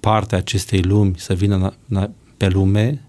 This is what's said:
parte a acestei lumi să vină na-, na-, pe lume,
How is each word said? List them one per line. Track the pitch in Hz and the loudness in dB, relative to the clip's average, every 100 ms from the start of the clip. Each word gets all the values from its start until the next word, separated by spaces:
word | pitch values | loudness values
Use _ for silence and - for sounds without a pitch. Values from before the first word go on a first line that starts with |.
parte | 107 107 107 | 0 0 0
a | 95 | -4
acestei | - 98 - 98 | -2 -4 -2 -2
lumi | 90 104 98 90 | 2 2 2 0
să | - | -4
vină | 87 101 98 | -2 0 0
na-, | 95 - | -2 -6
na-, | - 98 101 - _ - | -6 -4 -4 -8 _ -2
pe | 98 | 0
lume, | 92 95 101 113 143 | 2 2 2 0 -2